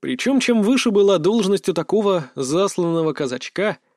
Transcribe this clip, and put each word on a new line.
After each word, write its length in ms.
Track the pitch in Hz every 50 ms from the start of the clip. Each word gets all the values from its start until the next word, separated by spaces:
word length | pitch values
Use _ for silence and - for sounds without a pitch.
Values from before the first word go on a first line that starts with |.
Причем 400 | - 135 127 127 - 240 277 262
чем 220 | - - 240 226
выше 280 | 202 208 269 247 - 240
была 280 | 196 202 196 196 196 170
должность 500 | 151 185 220 233 196 190 202 185 - -
у 60 | 170
такого 560 | 175 156 - 185 214 208 202 190 170 143 127 -
засланного 760 | 139 135 127 151 175 196 190 - - 175 170 165 165 160 156
казачка, 680 | 139 - 147 135 131 127 - - - - 196 214 170 - _ _ _